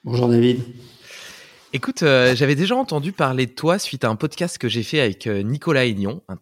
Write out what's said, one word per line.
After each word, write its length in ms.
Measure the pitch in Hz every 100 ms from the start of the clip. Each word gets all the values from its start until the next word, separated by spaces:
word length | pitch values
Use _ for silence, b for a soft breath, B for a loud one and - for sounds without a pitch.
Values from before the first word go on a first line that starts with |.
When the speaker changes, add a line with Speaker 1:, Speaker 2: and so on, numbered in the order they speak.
Speaker 1:
Bonjour 240 | - 120 120
David. 340 | 117 120 123 120 - B B B B B B B B B
Speaker 2:
Écoute, 300 | 131 - -
euh, 320 | 156 131 127
j'avais 200 | 123 139
déjà 220 | 143 190 247
entendu 360 | 269 151 151
parler 340 | 196 143 131 127
de 60 |
toi 260 | - 156 196
suite 260 | - 139
à 60 | 117
un 60 | 110
podcast 420 | 151 - 175 -
que 100 | 120
j'ai 140 | 117
fait 180 | 107 156
avec, 260 | 120 95 113
euh, 160 | 101
Nicolas 440 | 101 143 - 139 123
Aignan, 360 | 101 98 156 -
un 80 | 92